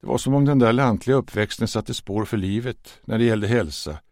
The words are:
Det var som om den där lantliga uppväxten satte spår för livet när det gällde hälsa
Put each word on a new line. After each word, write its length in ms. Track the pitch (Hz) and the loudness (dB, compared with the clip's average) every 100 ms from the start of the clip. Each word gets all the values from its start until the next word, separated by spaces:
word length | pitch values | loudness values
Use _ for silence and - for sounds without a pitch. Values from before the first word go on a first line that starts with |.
Det 60 | - | -2
var 120 | 123 | -2
som 160 | - | 2
om 100 | 139 | 2
den 140 | 143 139 | 4 6
där 140 | 120 | 4
lantliga 440 | 120 135 101 - 131 | 4 2 0 2 0
uppväxten 520 | 120 101 107 - 113 | 0 -4 -4 -2 -4
satte 260 | 113 107 | -4 -6
spår 300 | - - 101 | -10 -6 -6
för 120 | 107 110 | -4 -4
livet 640 | 95 101 123 113 - - | -2 -4 -4 -10 -16 -20
när 140 | - 113 | -6 0
det 60 | |
gällde 220 | 117 110 101 | 2 2 2
hälsa 540 | 120 87 - - 76 _ | 0 -2 -8 -10 -12 _